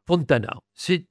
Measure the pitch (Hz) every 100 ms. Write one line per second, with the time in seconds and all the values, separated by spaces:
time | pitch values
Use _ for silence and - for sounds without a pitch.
0 | - 175 139 127 104 - - - - 180
1 | -